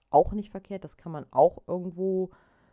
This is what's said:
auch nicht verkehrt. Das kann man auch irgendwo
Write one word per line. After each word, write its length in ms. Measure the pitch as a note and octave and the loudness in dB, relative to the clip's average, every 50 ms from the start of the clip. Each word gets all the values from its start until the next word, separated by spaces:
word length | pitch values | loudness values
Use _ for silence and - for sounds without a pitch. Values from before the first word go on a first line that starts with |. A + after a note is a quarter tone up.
| _ _ | _ _
auch 240 | - - C4+ - G#3+ | 4 4 4 4 0
nicht 160 | G#3+ G#3 - | -6 -8 -10
verkehrt. 340 | - G3 F#3+ - G3+ F#3+ - | -12 -16 -14 -12 -14 -14 -14
Das 140 | D#3 _ _ | -16 _ _
kann 140 | - F3 | -16 -14
man 140 | E3 D3 B2+ _ | -12 -12 -12 _
auch 300 | - B2+ C#3+ F3 - - _ - | 2 4 4 4 2 -2 _ -10
irgendwo 640 | F3+ F#3 F3+ F#3 E3+ F3 F#3 F#3+ F#3+ F#3 F#3 F#3 _ _ _ _ _ _ _ _ | -8 -8 -8 -10 -10 -6 -6 -4 -4 -4 -4 -6 _ _ _ _ _ _ _ _